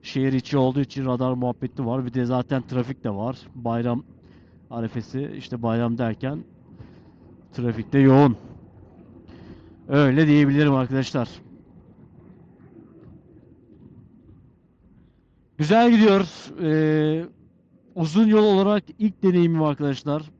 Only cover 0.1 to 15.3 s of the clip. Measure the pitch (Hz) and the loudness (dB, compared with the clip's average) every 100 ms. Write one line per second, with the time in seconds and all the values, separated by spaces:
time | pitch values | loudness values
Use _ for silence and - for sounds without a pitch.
0.1 | 135 135 131 - 143 131 135 135 139 131 | -4 -2 -2 -2 0 0 0 -6 -6 -6
1.1 | 123 127 127 123 117 127 - 117 127 123 | -4 -4 -4 -6 -6 -10 -8 -6 -6 -6
2.1 | 127 120 127 123 135 117 127 120 131 117 | -4 -2 -4 -4 -6 -4 -8 -6 -8 -8
3.1 | 98 113 131 - 127 117 117 120 120 - | -6 -8 -10 -18 -12 -6 -4 -4 -6 -8
4.1 | - - - _ _ _ 120 113 123 107 | -20 -20 -20 _ _ _ -10 -8 -8 -10
5.1 | 131 143 104 - 123 117 113 117 117 117 | -10 -10 -14 -14 -8 -4 -2 -2 -4 -4
6.1 | 107 131 151 - _ - - - - - | -6 -8 -10 -14 _ -20 -20 -20 -20 -20
7.1 | _ - - _ - 120 110 110 139 135 | _ -20 -20 _ -8 -6 -6 0 4 6
8.1 | 135 143 107 - - - - - - - | 8 6 2 -10 -20 -20 -20 -20 -20 -20
9.1 | - - - - - - - - 139 143 | -20 -20 -20 -20 -20 -20 -20 -2 2 2
10.1 | 135 156 147 143 139 147 135 123 135 127 | 4 4 4 4 2 2 2 0 -4 -4
11.1 | 139 117 - - - _ - - - - | -4 -6 -10 -20 -20 _ -20 -20 -20 -20
12.1 | - - - - _ - - - - - | -20 -20 -20 -20 _ -20 -20 -20 -20 -20
13.1 | - _ - _ - _ - - - - | -20 _ -20 _ -20 _ -20 -20 -20 -20
14.1 | _ _ - _ _ _ _ _ _ _ | _ _ -20 _ _ _ _ _ _ _
15.1 | _ _ | _ _